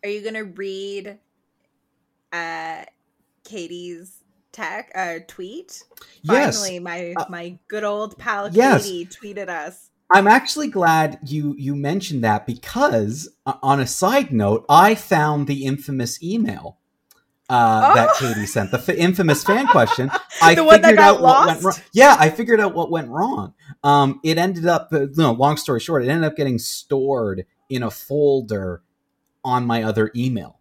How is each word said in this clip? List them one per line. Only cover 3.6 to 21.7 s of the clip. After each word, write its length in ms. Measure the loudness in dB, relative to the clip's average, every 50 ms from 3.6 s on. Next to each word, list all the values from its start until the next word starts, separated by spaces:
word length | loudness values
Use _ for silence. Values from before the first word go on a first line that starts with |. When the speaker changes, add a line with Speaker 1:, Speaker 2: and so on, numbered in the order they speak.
| -14 -14 -14 -16 -16 -16 -18 -18 -20 -20 _ _ _ _ _ _ _ _
Speaker 1:
tech, 400 | _ -14 -12 -12 -12 -12 -16 _ -10
uh, 240 | -8 -8 -8 -8 -12 -14 -18
tweet? 560 | -18 -16 -16 -16 -16 -18 -20 _ -20 -20 -20 _ _ -20 -20 _ _ _
Speaker 2:
Yes. 340 | _ -2 0 0 0 0 -2 -4
Speaker 1:
Finally, 220 | -8 -8 -10 -12
my, 340 | -12 -12 -12 -12 -12 -10 -10 -10
Speaker 2:
Uh, 80 | -10 -10
Speaker 1:
my 300 | -12 -14 -14 -16 -18 -20 _ _
good 160 | -10 -8 -6
old 340 | -6 -6 -6 -8 -12 -12 _
pal 320 | -10 -8 -8 -6 -8 -2
Speaker 2:
yes. 320 | 2 4 4 6 4 2 2
Speaker 1:
Katie 200 | -2 -8 -10 -10
tweeted 420 | -12 -16 -20 -18 -16 -14 -14 -12 -10
us. 360 | -10 -12 -12 -14 -16 -18 _ _ _ _ _ _
Speaker 2:
I'm 180 | 4 4 6 6
actually 400 | 4 4 4 -2 -8 -6 -6 -6
glad 500 | -4 0 0 2 2 2 0 -2 -4 -8 -12
you, 280 | -8 -8 -6 -6 -6 -8 -8
you 180 | -8 -8 -6
mentioned 480 | -6 -4 -4 -4 -6 -6 -6 -6 -2 0
that 220 | 0 0 0 -2 -8
because, 800 | -12 -12 -12 -12 -4 -2 0 0 2 0 -2 -2 -6 -10 -12 -16 _ _ _
uh, 100 | -10 -10 -6
on 180 | 0 0 0 0
a 60 | 0 -4
side 440 | -4 -2 -2 0 0 0 -2 0
note, 340 | -2 0 0 0 0 -2 0 4
I 260 | 6 6 6 6 4
found 520 | 0 -2 -2 0 0 0 0 -2 -2 -4 -4
the 180 | -6 -6 -4
infamous 560 | -6 -6 -6 -8 -8 -6 -6 -6 -6 -8 -10 -10
email, 540 | -8 -4 -4 -4 -4 -6 -10 -14 -18 -20 _ _ _ _ _ _ _ _ _ _ _ _ _ _ _
uh, 440 | 0 2 2 4 2 4 4 6 6
that 160 | 6 4 4
Speaker 1:
Oh. 40 | 2 0
Speaker 2:
Katie 260 | 0 -4 -4 -4 -6
sent, 260 | -6 -4 -4 -4 -2
the 60 | -4 -6
f-, 120 | -4 -4
infamous 540 | -2 0 0 0 0 0 2 2 2 0 2
fan 240 | 0 0 0 2 2
question. 420 | 4 4 4 2 0 -2 -4 -4 -4 -6 -8
Speaker 1:
<laughs> 160 | _ -4 4
Speaker 2:
I 140 | 6 6 6
Speaker 1:
The 80 | 6 6
one 180 | 8 8 8
that 80 | 8 6
Speaker 2:
figured 80 | 6 8
Speaker 1:
got 180 | 8 6 6
Speaker 2:
out 60 | 6
what 260 | 6 4 6 6 4 2
went 140 | 2 0
Speaker 1:
lost? 20 | -2 -4